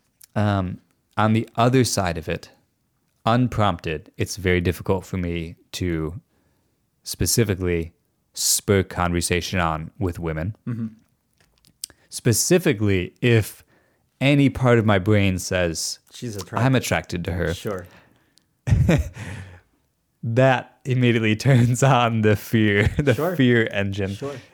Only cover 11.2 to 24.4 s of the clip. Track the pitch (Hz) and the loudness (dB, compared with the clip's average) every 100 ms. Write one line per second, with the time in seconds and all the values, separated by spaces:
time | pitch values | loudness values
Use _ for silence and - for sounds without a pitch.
11.2 | _ _ _ _ _ _ - _ _ - | _ _ _ _ _ _ -20 _ _ -4
12.2 | - 110 - 180 175 107 104 95 87 - | 0 0 2 2 2 0 0 0 -2 -2
13.2 | 123 113 101 - _ _ _ _ _ - | 2 2 2 -8 _ _ _ _ _ -4
14.2 | 135 143 139 135 131 120 107 101 92 104 | 0 4 2 2 4 4 4 2 4 2
15.2 | 98 92 - 92 87 80 - - _ - | 2 0 -2 -2 -2 -2 -8 -10 _ -14
16.2 | 123 101 90 113 123 127 - 85 - 87 | -12 -12 -8 -2 2 2 0 -2 -2 -6
17.2 | 87 87 85 85 113 95 90 - _ _ | -4 -4 -2 -4 -6 -8 -10 -20 _ _
18.2 | _ _ _ _ - - - 156 - - | _ _ _ _ 0 2 4 2 0 -8
19.2 | - - - - _ _ _ _ _ _ | -14 -14 -16 -20 _ _ _ _ _ _
20.2 | 117 113 131 123 - _ - 123 123 117 | -4 2 4 2 -2 _ -4 0 2 2
21.2 | 110 107 131 131 117 123 135 131 120 113 | 2 0 4 4 4 2 2 4 2 2
22.2 | 107 101 - 117 107 101 104 - 143 117 | 2 2 0 2 2 4 2 0 0 0
23.2 | 160 170 127 117 113 - 101 98 98 98 | 0 2 2 4 2 -2 -4 -4 -6 -6
24.2 | 139 135 | -10 -12